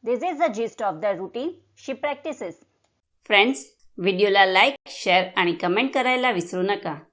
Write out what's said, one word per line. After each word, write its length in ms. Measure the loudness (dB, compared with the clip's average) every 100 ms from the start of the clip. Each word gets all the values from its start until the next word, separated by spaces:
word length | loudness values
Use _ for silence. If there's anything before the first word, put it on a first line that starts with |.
| -2
"This 140 | -2
is 160 | -2 0
the 140 | -2
gist 420 | 0 -6 -4 -6
of 100 | -2
the 120 | -4 -4
routine 340 | -6 -8 -8 -10 _ _ -10
she 100 | -8
practices." 500 | -6 -6 -10 -10 -10 -12 _ _ _ _ _ _
फ्रेंड्स, 420 | 2 4 4 0 -6 _ _ -4
व्हिडिओला 480 | -2 2 4 6 6
लाईक, 300 | 6 4 2 -14
शेअर 360 | -8 2 2 2 0
आणि 180 | 0
कमेंट 400 | 0 0 0 0
करायला 380 | 0 0 0 0
विसरू 300 | -2 -4 -4
नका 340 | -2 -2 -4 -10 -14